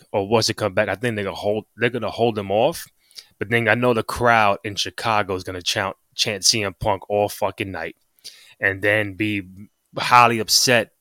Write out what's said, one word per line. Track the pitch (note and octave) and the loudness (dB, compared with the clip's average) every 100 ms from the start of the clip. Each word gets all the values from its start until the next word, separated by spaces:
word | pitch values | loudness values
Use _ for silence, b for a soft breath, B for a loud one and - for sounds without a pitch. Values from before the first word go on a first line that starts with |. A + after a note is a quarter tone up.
| - | -6
or | G#2+ G2 | -4 2
was | A2+ A2 | 2 2
to | |
come | - G#2+ | -2 -2
back, | F#2 G2+ | 0 -2
I | G2 | -2
think | B2 G#2 | -4 -4
they're | G2 | -6
gonna | - | -4
hold, | G#2 G#2+ - A2 | -2 -4 -6 -4
they're | A#2+ | -4
gonna | A#2+ G2+ | -2 -6
hold | G#2+ A#2+ G#2+ | 0 0 0
him | G2 | 0
off. | G#2 C#3+ E3 - _ B B B - | 2 2 -2 -12 _ B B B -12
But | G2+ | -2
then | A#2 A2+ | 0 2
I | A2+ | 2
know | B2 | 2
the | A2 | 0
crowd | - - A#2+ A2+ G#2 G2+ | -2 0 4 4 4 0
in | A2 G2 | -4 -6
Chicago | F#2+ - A#2 G#2+ G2 F#2 | -6 -6 -2 -2 -2 -4
is | |
gonna | F#2 F#2 | -6 -8
chant, | - A2 G2 - _ - | -6 -4 -4 -6 _ -6
chant | A#2 G2 - | -4 0 0
C | A2+ | 2
M | G2 | -2
Punk | - A2 F#2+ - | -2 -2 -2 -2
all | G#2 G#2 | 0 0
fucking | - G2 - G2 | 0 -4 -4 -8
night, | E2+ E2 - _ B B B B - | -8 -10 -12 _ B B B B -4
and | G2 F#2+ | -2 0
then | G#2 G#2+ G2+ F#2+ | 0 0 0 -4
be | G#2+ G2+ F#2 F#2+ G#2 _ _ B2 | -4 -4 -6 -16 -20 _ _ -8
highly | - B2 A#2 A#2 | 4 6 8 4
upset | G#2 - C3 A#2+ - _ | 0 2 4 2 0 _